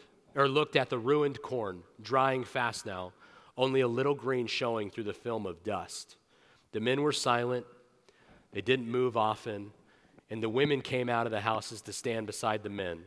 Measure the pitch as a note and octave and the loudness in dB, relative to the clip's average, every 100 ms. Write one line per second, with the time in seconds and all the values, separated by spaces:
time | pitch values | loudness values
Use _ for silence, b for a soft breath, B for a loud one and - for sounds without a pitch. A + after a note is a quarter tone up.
0 | - _ _ C#3+ C#3 C#3 D3+ C#3+ B2+ B2+ | -20 _ _ 0 2 4 2 2 2 0
1 | A#2 D3+ C#3+ C3+ - B2+ G#2 F2+ - - | 2 4 2 -2 -4 -4 -4 -6 -14 -18
2 | G#2+ C3 C3+ C3 A2+ C3+ A#2+ G#2+ A2 F#2 | 0 2 4 2 -2 -2 -2 -2 -6 -8
3 | F2+ - B B B - C3 C3+ B2+ A#2 | -8 -12 B B B 0 2 4 4 2
4 | C#3 C#3 B2 B2+ A2+ - B2 A2+ G#2 - | 2 0 0 0 0 -2 0 0 -2 -4
5 | G#2 G2 A#2+ A2+ G2 E2 F#2+ G2 E2+ - | -6 -6 -4 -4 -4 -6 -4 -4 -6 -12
6 | - - _ b b b b A2 A2+ C3+ | -14 -20 _ b b b b -2 2 2
7 | D3 C#3 C3 A#2+ A#2+ B2 A#2+ - _ _ | 2 2 2 2 2 -2 -6 -16 _ _
8 | b b b b b G2+ F#2+ C3+ A2+ B2 | b b b b b -6 0 0 2 0
9 | B2+ A2+ G#2+ A2 A#2+ G#2 G2+ - b b | 2 4 2 2 -4 -8 -8 -16 b b
10 | b b _ A2+ A2+ A#2 D3 C#3 - B2+ | b b _ -4 0 2 2 2 0 -2
11 | B2 A#2 A#2 G#2+ A2 A2 - A2 - - | 0 0 0 0 0 -2 -4 -12 -10 -6
12 | B2+ A2+ G#2+ - A2+ G#2+ G#2 G2+ F#2 E2 | -4 -2 -4 -4 -2 -2 -4 -6 -4 -6